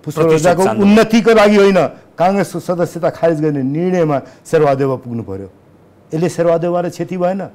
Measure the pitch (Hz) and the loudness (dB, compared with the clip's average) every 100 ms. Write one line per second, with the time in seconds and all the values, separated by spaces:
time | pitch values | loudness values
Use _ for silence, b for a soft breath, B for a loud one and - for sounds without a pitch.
0 | - 156 165 156 170 175 190 214 202 214 | -8 -2 0 2 2 2 0 2 4 4
1 | 214 226 214 220 208 208 196 185 135 B | 4 2 4 4 4 4 4 4 0 B
2 | B - 175 202 185 170 - 180 165 175 | B -2 0 0 -2 -6 -6 -4 -4 -2
3 | 160 - 165 156 156 143 131 151 180 180 | -6 0 -2 0 -2 -2 -4 -2 -2 0
4 | 156 139 - - - 160 147 135 139 127 | 0 -2 -6 -20 -2 0 2 0 -2 -4
5 | 123 117 104 95 95 _ _ _ _ _ | -8 -10 -10 -12 -12 _ _ _ _ _
6 | _ 160 170 - 170 165 175 175 175 - | _ -4 -4 0 0 0 0 -4 -6 -8
7 | 170 185 180 196 165 | -8 -4 -4 -4 -10